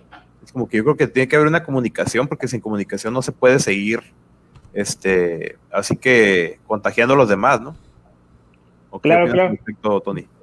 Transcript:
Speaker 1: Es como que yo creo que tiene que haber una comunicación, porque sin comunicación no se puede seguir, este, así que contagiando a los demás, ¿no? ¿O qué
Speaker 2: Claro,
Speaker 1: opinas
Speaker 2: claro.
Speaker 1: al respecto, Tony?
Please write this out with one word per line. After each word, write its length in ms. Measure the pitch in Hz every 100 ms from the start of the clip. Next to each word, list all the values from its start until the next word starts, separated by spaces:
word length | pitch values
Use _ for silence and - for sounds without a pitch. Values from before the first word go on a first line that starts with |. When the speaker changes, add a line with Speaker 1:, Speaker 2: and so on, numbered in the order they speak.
| _ - _ _
Speaker 1:
Es 100 | -
como 160 | 131 117
que 100 | 110
yo 60 |
creo 120 | 120 143
que 100 | 131
tiene 220 | 131 131
que 80 | 151
haber 120 | 151
una 140 | 165
comunicación, 640 | 165 135 117 - - 113 143
porque 220 | - 127
sin 120 | 113
comunicación 520 | 110 104 98 101 110
no 80 | 127
se 80 | 127
puede 260 | - 127 135
seguir, 400 | 123 98 101 117 - _ _ _ _ - -
este, 840 | 101 104 - 95 92 87 82 80 - _
así 240 | 95 - -
que 600 | 131 123 104 95 82 - -
contagiando 480 | 107 104 98 120
a 20 | 139
los 120 | 117
demás, 320 | 98 120 127
¿no? 140 | 127 160 - _ _ _ _ _ _ _ _ _ _
¿O 100 | -
qué 80 | 151
Speaker 2:
Claro, 140 | 170
Speaker 1:
opinas 100 | 170
Speaker 2:
claro. 140 | 180 185
Speaker 1:
al 60 | -
respecto, 440 | - 214 107 -
Tony? 260 | - 170 - _